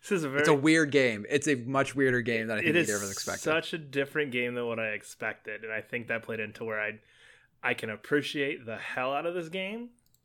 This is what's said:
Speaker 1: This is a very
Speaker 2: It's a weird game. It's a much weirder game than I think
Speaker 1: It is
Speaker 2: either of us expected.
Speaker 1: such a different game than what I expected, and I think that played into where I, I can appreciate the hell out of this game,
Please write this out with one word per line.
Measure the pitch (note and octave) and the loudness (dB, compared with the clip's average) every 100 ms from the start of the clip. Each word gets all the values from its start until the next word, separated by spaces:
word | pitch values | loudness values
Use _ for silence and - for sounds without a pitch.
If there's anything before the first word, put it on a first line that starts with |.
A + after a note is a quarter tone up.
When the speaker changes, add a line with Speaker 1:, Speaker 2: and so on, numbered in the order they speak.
Speaker 1:
This | - | 0
is | G3 | -2
a | D3+ | 0
very | C#3 | 2
Speaker 2:
It's | D3+ | 6
a | |
weird | D3 C#3+ D#3+ D3+ | 6 8 6 6
game. | C#3 B2+ G#2+ G#2 | 6 4 2 0
It's | C#3+ D3+ | 0 2
a | C3+ | 0
much | A#2 C3+ C3+ C#3 | 2 0 0 4
weirder | C3 B2 | 4 4
game | A#2 A#2 A2 | 2 0 0
than | G#2+ | 0
I | |
think | E3 | 2
Speaker 1:
It | D#3+ | 4
is | D#3 | 2
Speaker 2:
either | G#2 | 0
of | |
us | G2+ | -2
expected. | G2 - F3+ | -4 -4 -4
Speaker 1:
such | E3+ D#3+ E3 | 0 0 0
a | F3 | -8
different | D3 C3+ C#3 D#3 D3 | -6 -4 -2 -2 -2
game | B2 B2 B2 | 0 -2 -2
than | A#2+ | -4
what | A2+ | -2
I | A2 | -4
expected, | G#2 - - A2+ G#2 - G#2+ | -4 -10 -8 -8 -6 -10 -10
and | A2 | -6
I | A2 | -8
think | G#2 B2 A2+ | -6 -8 -4
that | A2+ | -6
played | A2+ A2+ | -4 -6
into | G#2+ G#2 A2+ | -6 -6 -6
where | G#2+ | -4
I, | G#2+ G#2+ _ _ - - _ _ | -4 -6 _ _ -20 -20 _ _
I | B2+ | -2
can | B2 A2+ | -2 -4
appreciate | G#2+ - D3 C#3 D3+ C#3 D3+ A2+ | -8 0 0 0 -2 -2 -4 -8
the | A2 | -10
hell | - - B2+ | -6 -4 -2
out | C#3+ E3 | -2 -2
of | |
this | F3 D#3+ | -4 -6
game, | F#3 F#3+ A3+ A#3+ _ _ _ | -6 -6 -8 -12 _ _ _